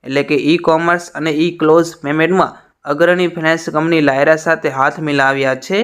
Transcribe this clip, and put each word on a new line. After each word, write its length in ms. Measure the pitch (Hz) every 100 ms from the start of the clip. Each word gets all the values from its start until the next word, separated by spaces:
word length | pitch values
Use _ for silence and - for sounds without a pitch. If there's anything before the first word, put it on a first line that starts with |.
એટલે 200 | 123 139 143
કે 80 | 147 139
ઈ 80 | 170 170
કોમર્સ 420 | 160 170 175 175 147
અને 140 | 156
ઈ 160 | 147 170 170
ક્લોઝ 340 | 156 160 165 - 139
પેમેન્ટમાં 480 | 156 165 185 135 - _ _ 143
અગ્રણી 420 | 147 170 180 175
ફાઇનાન્સ 320 | 165 160 165 165
કંપની 320 | 156 160 165 143
લાયરા 320 | 135 147 156 165
સાથે 240 | 160 156 135
હાથ 240 | 143 147 156
મિલાવ્યા 480 | 143 135 135 135 131 -
છે 160 | 196